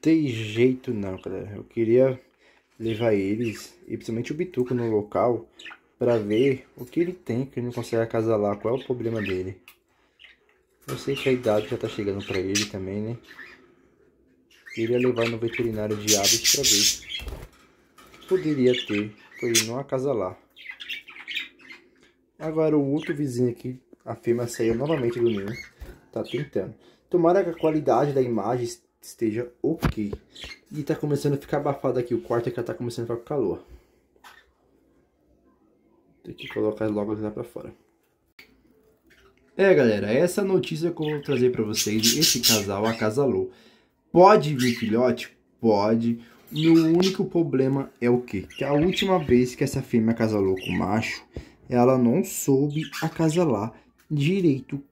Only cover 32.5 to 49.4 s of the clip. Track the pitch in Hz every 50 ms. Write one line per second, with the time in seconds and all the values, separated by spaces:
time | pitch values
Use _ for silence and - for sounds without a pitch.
32.5 | 117 - 113 - 113 - 127 117 - - 117 117 117 113 - - 151 143 113 92
33.5 | 85 87 - _ - - _ _ _ _ _ _ _ _ _ - - - _ _
34.5 | _ _ _ _ _ _ _ _ _ _ _ _ _ _ _ _ _ _ _ _
35.5 | _ _ _ _ _ _ _ _ _ _ _ _ _ _ _ - - - - -
36.5 | - 110 107 107 107 - 110 110 104 104 104 104 107 104 107 104 104 - 123 -
37.5 | - 110 - - - _ _ _ _ _ _ _ _ _ _ _ _ - - _
38.5 | _ _ _ _ _ _ _ _ _ _ _ _ - _ _ - _ _ _ _
39.5 | _ - 190 196 180 147 131 117 107 101 101 104 113 135 170 175 - - 202 190
40.5 | 190 180 - - 160 151 160 170 170 - 156 151 151 147 143 - 139 120 123 127
41.5 | 120 117 110 104 104 - - 107 104 110 107 117 117 147 160 - - - - -
42.5 | 113 107 101 95 98 98 107 110 113 - 113 110 107 131 143 131 104 95 92 92
43.5 | - - - - _ _ _ _ _ _ _ _ - 165 180 196 214 208 147 151
44.5 | 151 127 127 123 117 - 113 101 104 117 127 127 117 - - - _ _ _ _
45.5 | _ _ - 113 107 101 101 107 113 117 117 117 117 117 - - - - - -
46.5 | - 151 156 165 165 165 160 160 165 175 185 196 190 - 196 - - 170 165 143
47.5 | 135 131 131 135 139 139 135 - - _ 120 120 123 123 123 - - 95 - -
48.5 | - - 135 135 143 147 156 190 180 - 202 196 185 180 156 135 123 123